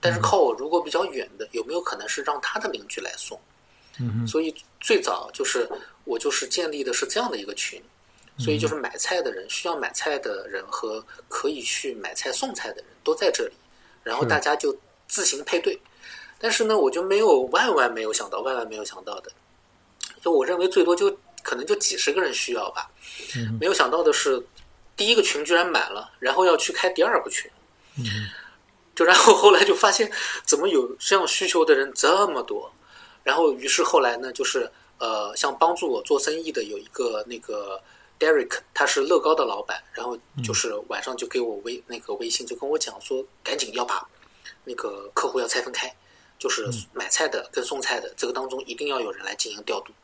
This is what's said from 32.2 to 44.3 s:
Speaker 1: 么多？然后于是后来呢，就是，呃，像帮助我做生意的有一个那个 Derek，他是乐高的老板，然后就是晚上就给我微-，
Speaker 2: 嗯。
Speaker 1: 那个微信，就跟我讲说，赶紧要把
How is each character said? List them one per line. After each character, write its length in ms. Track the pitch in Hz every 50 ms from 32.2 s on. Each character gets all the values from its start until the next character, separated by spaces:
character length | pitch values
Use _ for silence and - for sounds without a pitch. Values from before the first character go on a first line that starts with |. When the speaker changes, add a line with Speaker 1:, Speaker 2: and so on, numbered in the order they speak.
| 202
Speaker 1:
么 140 | 190 156 131
多？ 300 | 110 - 104 104 - - - _ _ _ - - - - - _ _
然 120 | 135 139
后 160 | 156 170 151
于 160 | 131 123 127
是 160 | 135 - - 127
后 160 | - - 160
来 160 | 131 120 120
呢， 160 | 123 131 131
就 120 | 120 - 131
是， 260 | 120 - 135 120 - _ _ _ _ _
呃， 380 | _ 123 113 110 107 104 104 107
像 180 | - - 143 139
帮 180 | - 165 165 175
助 140 | - 185 151
我 120 | 123 107 127
做 140 | - 151
生 160 | 135 - - 151 165
意 120 | 165 160 -
的 100 | 123 107
有 140 | 104 104
一 80 | 101 - - -
个 280 | - 127 117 110 107 107
那 100 | 117 120 117
个 420 | - - 107 104 101 98 95 95 _ _ - _ _ _ _
Derek， 420 | _ 156 156 160 147 120 - - - - _ _
他 120 | - 147
是 160 | 139 - 147
乐 180 | 135 151 180 151
高 160 | - 156 160
的 80 | 160 139
老 180 | 113 98 101
板， 200 | - - - - - _ -
然 120 | - 113
后 120 | 123 120 113 _ _ _ 135 123
就 100 | 110 113
是 200 | - - 117 104 104 -
晚 140 | - 117 117 -
上 120 | 135 127
就 120 | 120 123
给 120 | 113 - 127
我 180 | 120 113 107 101 101
微-， 100 | 117 123 123
Speaker 2:
嗯。 40 | -
Speaker 1:
那 120 | _ 120 113
个 140 | - - 107
微 140 | 101 120 117
信， 180 | - - 127
就 80 | - 123
跟 140 | 113 143 139
我 80 | 151
讲 160 | 156 - - - -
说， 240 | - - 135 131 135 - _ _ _
赶 140 | - 113
紧 160 | - - 113 107
要 100 | 123 120
把 220 | - - 95 - - _ _ _ _